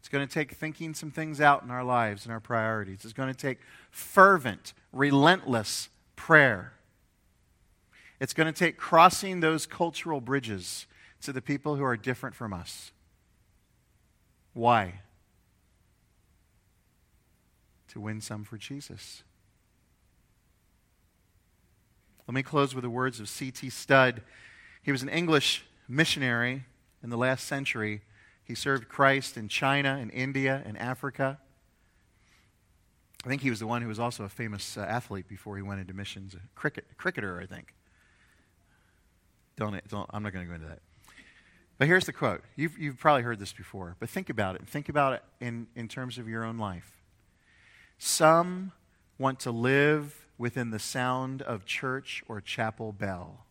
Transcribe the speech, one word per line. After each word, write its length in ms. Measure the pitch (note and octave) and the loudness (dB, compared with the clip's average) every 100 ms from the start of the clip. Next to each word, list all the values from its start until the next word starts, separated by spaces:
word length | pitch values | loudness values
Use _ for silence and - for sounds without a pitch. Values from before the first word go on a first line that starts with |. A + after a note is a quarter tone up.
It's 80 | - | -4
gonna 180 | C#3+ C#3 | -4 -2
take 240 | - D3 | -4 -4
thinking 440 | - D#3 D3 D#3+ | -6 -10 -8 -10
some 180 | D#3 D#3 | -10 -10
things 280 | C#3 D#3 D3 | -8 -8 4
out 220 | D3 C#3+ | 6 6
in 80 | B2 | 2
our 140 | B2 | -6
lives 420 | B2+ B2 A2+ G2+ A#2 | 0 2 2 -2 -8
and 60 | |
our 80 | A2+ | -12
priorities. 640 | G#2+ A#2 A2 A2 G2+ F#2+ | -2 0 0 -2 -4 -10
It's 80 | A2+ | -14
gonna 200 | A2 C3 | -8 -8
take 260 | C3 C#3+ B2+ - - - | -4 -6 -6 -12 -20 -20
fervent, 840 | - - - F#3+ F#3+ B2+ F#2 - - _ | -16 0 8 10 10 4 -6 -10 -20 _
relentless 960 | B2+ C#3+ C#3 D3 F#3 - A#2+ G#2 - - _ _ - | 0 4 8 8 6 4 0 0 -6 -8 _ _ -18
prayer. 560 | - D#3 C3+ G2+ - - _ _ _ _ _ _ _ _ _ _ _ - - _ | 6 8 8 4 -6 -18 _ _ _ _ _ _ _ _ _ _ _ -20 -20 _
It's 160 | C3+ | -6
gonna 180 | - D#3+ | 0 0
take 260 | D#3 E3+ - | 4 0 0
crossing 600 | - E3 F3 - G3 F#3 | 4 10 10 8 -4 0
those 260 | D#3+ D#3+ | 2 2
cultural 560 | - - E3+ D#3 E3+ D3+ | -2 -4 -4 -2 -4 -4
bridges 680 | A#2 C#3 A#2 G2+ F2+ - - _ - _ | -2 -2 -2 -8 -8 -12 -14 _ -20 _
to 100 | - | -8
the 100 | C3 | -8
people 340 | B2 C#3+ D3+ C#3+ | -4 -4 -2 -2
who 80 | |
are 120 | C#3 A#2 | 0 -2
different 380 | G2+ B2 C3 | -2 -6 -6
from 180 | - A#2 | -10 -8
us. 380 | F#2 E2+ - - _ _ _ _ _ _ _ _ _ _ _ _ _ _ _ _ | -8 -10 -16 -18 _ _ _ _ _ _ _ _ _ _ _ _ _ _ _ _
Why? 480 | - A#2 A#2 F#2+ F#2 - _ _ _ _ _ _ _ _ _ _ _ _ _ _ _ _ _ _ _ _ _ _ _ _ _ _ _ _ | 0 4 4 4 -6 -20 _ _ _ _ _ _ _ _ _ _ _ _ _ _ _ _ _ _ _ _ _ _ _ _ _ _ _ _
To 120 | - | -12
win 200 | G#2 G#2+ | -8 -8
some 220 | G#2+ G#2+ | -8 -12
for 140 | G#2 A2 | -12 -16
Jesus. 680 | - C#3 - G2+ - - - _ _ _ _ _ _ _ _ _ _ _ _ _ _ _ _ _ _ _ _ _ _ _ _ _ _ _ _ _ - | -14 -14 -14 -18 -18 -20 -20 _ _ _ _ _ _ _ _ _ _ _ _ _ _ _ _ _ _ _ _ _ _ _ _ _ _ _ _ _ -6
Let 80 | |
me 80 | B2+ | -6
close 320 | C3+ D3+ C#3 | -2 2 0
with 60 | C3 | 0
the 80 | B2 | -6
words 320 | A#2+ B2+ A#2 | -2 -4 -4
of 80 | G#2 | -12
C 220 | - C3+ | -10 -10
T 180 | B2 C3 | -10 -12
Studd. 540 | - - C#3 B2+ A#2+ - - - - - - | -12 4 6 6 2 -10 -20 -20 -20 -20 -14
He 80 | - | -4
was 120 | C#3 | -4
an 80 | C3 | -2
English 520 | D3+ F3 D3+ - - - _ _ | -2 4 4 4 -2 -6 _ _
missionary 760 | B2+ D#3+ - C3 A#2+ A#2+ C3+ B2+ _ _ _ | 0 2 2 0 0 0 -4 -10 _ _ _
in 80 | A#2+ | -8
the 80 | A#2 | -2
last 280 | B2+ C3 - | 0 0 -2
century. 540 | C#3 C3+ A#2+ G#2+ G#2 - - - _ | -6 -4 -4 -4 -6 -12 -20 -20 _
He 120 | _ | _
served 340 | A#2+ - C3+ A2+ | -6 -2 -2 -2
Christ 480 | - C#3 C3+ C3 - | 4 6 6 0 -10
in 100 | G#2 | -6
China, 520 | - C3+ C#3 C#3 C#3 | -2 0 2 2 -2
in 100 | A2+ | -4
India, 540 | - C3 C3+ C3+ C3+ | -4 -4 0 0 -2
in 100 | A#2+ G#2+ | -6 -10
Africa. 600 | A#2+ B2+ C#3+ - C3+ C#3+ _ _ _ _ _ _ _ _ _ _ _ _ _ _ _ _ _ _ B2+ | -8 -6 -8 -4 -4 -4 _ _ _ _ _ _ _ _ _ _ _ _ _ _ _ _ _ _ -8
I 20 | |
think 140 | C3+ | -4
he 80 | C3+ | -2
was 80 | A2 | -4
the 80 | A2 | -4
one 160 | A#2+ | -4
who 60 | A#2 | -4
was 100 | G#2+ | -4
also 240 | A#2+ A#2+ | -4 -4
a 60 | G2+ | -12
famous, 480 | - A#2 G2+ - - | -8 -10 -8 -10 -8
uh, 20 | |
athlete 480 | G2+ A#2 - G2 F2+ | -4 -4 -6 -12 -12
before 280 | F#2+ - G2 | -16 -14 -12
he 60 | |
went 200 | G2 G2 | -8 -10
into 100 | F#2 | -10
missions, 420 | F#2+ G2 - G2 | -12 -12 -12 -16
a 40 | F#2 F#2 | -18 -20
cricket-, 420 | - D3+ - - _ | -6 -6 -6 -18 _
cricketer, 420 | F3+ F3 G2+ F2 | -6 -4 -6 -8
I 40 | F2+ | -12
think. 280 | - - _ _ _ _ _ _ _ _ _ _ _ _ _ _ _ _ _ _ - | -16 -18 _ _ _ _ _ _ _ _ _ _ _ _ _ _ _ _ _ _ -6
Don't, 320 | G#2+ G2 - | -6 -6 -8
don't, 200 | G#2 - | -10 -8
I'm 120 | G#2 | -8
not 100 | G#2 | -8
gonna 140 | F#2 F2 | -8 -12
go 80 | |
into 120 | E2+ D#2 | -12 -14
that. 140 | E2+ _ _ - - - - _ _ _ _ | -18 _ _ -20 -20 -20 -20 _ _ _ _
But 100 | C#3 | 6
here's 180 | F3+ F#3 | 6 4
the 60 | |
quote. 300 | C#3+ C3 F2+ - - | -2 -2 -2 -8 -6
You've, 220 | D#3 D3+ | -6 -4
you've 200 | D3 B2+ | -8 2
probably 240 | D#3+ C#3+ | 4 4
heard 160 | A#2+ A2+ | 2 -6
this 140 | G2 | -8
before, 440 | - - G2+ G2+ F#2 | -14 -16 -12 -12 -10
but 100 | - | -8
think 220 | - F#3 | -8 -6
about 240 | A#2+ G2 | -2 -2
it. 120 | F#2 - | -2 -8
Think 220 | D3 D3 | -10 -4
about 260 | D3 C#3 | 2 2
it 80 | B2+ - _ | 0 -8 _
in, 260 | B2 A#2 A2+ | -8 -8 -10
in 140 | - A2+ | -12 -10
terms 300 | - B2+ A#2+ | -8 -10 -10
of 100 | A2+ | -8
your 160 | A2+ | -6
own 140 | A2+ A2+ | -6 -4
life. 440 | G#2+ F2 - _ _ _ _ _ _ _ _ - - _ | -6 -6 -14 _ _ _ _ _ _ _ _ -20 -20 _
"Some 720 | - - D#3 E3 F3 F3+ F#3+ - _ _ _ _ | -4 6 8 8 4 -2 -8 -14 _ _ _ _
want 220 | C3 C3 | -2 -2
to 100 | - | -6
live 760 | A#2 B2 C3+ D3 D3+ D3 - _ _ | 0 4 6 6 4 -2 -14 _ _
within 320 | A#2+ C3 A#2+ | -6 -4 -4
the 80 | A2 | -4
sound 640 | - C3+ B2+ B2+ C3 C3+ | -6 -4 -2 -2 -4 -8
of 220 | - A2+ | -6 -8
church 580 | F#2+ - C3+ C3 C#3 - - | -6 -6 -4 -6 -8 -14 -12
or 120 | G#2+ | -12
chapel 520 | G2 - A2 - A2+ | -10 -4 -4 -4 -10
bell. 540 | G2+ G2+ F2+ F2 - - | -6 -6 -6 -10 -18 -20